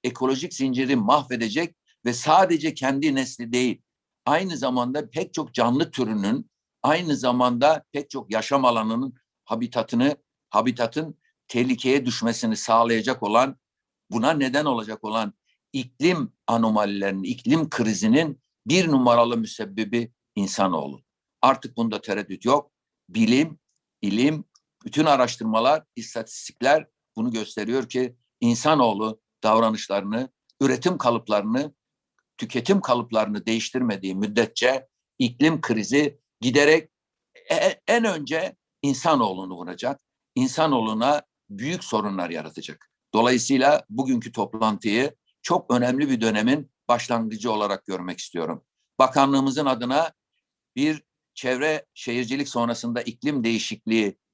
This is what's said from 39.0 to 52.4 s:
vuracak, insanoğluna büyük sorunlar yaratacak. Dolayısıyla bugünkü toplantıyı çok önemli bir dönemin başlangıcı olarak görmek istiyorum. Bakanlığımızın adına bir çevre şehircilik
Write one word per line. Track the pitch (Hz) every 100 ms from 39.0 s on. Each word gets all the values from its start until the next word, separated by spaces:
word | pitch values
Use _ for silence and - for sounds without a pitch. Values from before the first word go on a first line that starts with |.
| 170 147 110 92 95
vuracak, | 87 87 90 120 139 _ _ _
insanoğluna | - 131 - 156 131 110 110 123 147 - _ _
büyük | 101 131 170
sorunlar | - 110 101 98 87
yaratacak. | 82 78 80 76 73 _ _ _
Dolayısıyla | - 120 127 - 135 139 147 -
bugünkü | 107 131 123 113
toplantıyı | 113 101 110 113 104 110 110 143 - _ _
çok | - - -
önemli | 123 123 127 151
bir | 135
dönemin | 110 107 113 151 143 _ -
başlangıcı | 120 - 117 113 107 117
olarak | 107 104 98 -
görmek | 92 90 85
istiyorum. | - 85 80 78 - _ _ -
Bakanlığımızın | 131 143 139 139 135 135 143
adına | 123 123 139 165 - _ _ _ _ _ -
bir | 147 156 - _ _
çevre | - 127 127 151 156 -
şehircilik | - - 120 113 135